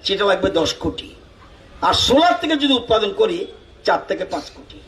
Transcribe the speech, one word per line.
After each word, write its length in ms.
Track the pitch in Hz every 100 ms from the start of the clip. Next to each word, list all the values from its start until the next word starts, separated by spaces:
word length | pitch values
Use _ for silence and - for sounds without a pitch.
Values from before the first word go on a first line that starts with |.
সেটা 200 | - 196
লাগবে 260 | 202 185 190
দশ 240 | 170 151
কোটি। 400 | - 165 - - - - - - - - -
আর 120 | -
সোলার 460 | 226 - 262 339 339
থেকে 160 | 311 311
যদি 160 | 277
উৎপাদন 380 | 254 233 226 208
করি, 340 | 190 214 175 196 - - -
চার 140 | - 175 -
থেকে 160 | 175
পাঁচ 260 | 185 165 -
কোটি। 300 | - - 151